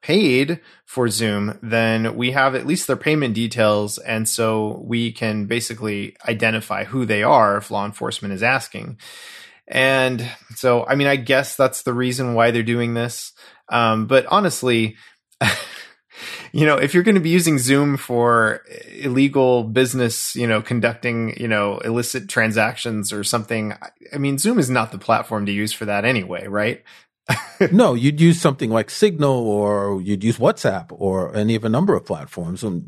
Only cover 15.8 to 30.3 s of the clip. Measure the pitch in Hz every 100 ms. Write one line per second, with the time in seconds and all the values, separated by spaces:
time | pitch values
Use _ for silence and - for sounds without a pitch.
15.8 | - _ _ - - - - 135 151 143
16.8 | 139 175 190 196 160 175 165 143 123 139
17.8 | 143 135 - 120 120 117 110 - - -
18.8 | - - 139 127 139 139 127 123 113 113
19.8 | 131 127 120 - - - 120 110 113 120
20.8 | 117 117 120 117 113 - 120 107 101 101
21.8 | - 117 117 127 98 123 110 110 110 -
22.8 | 120 107 101 104 101 120 107 113 107 104
23.8 | - _ - 147 139 139 202 240 127 127
24.8 | 107 95 - 110 - 107 101 101 107 -
25.8 | 104 101 113 123 90 90 98 101 107 -
26.8 | - - _ _ - 127 - - 185 196
27.8 | 220 123 135 147 165 170 156 131 117 113
28.8 | 107 - 214 160 143 127 113 104 101 104
29.8 | 101 95 92 101 110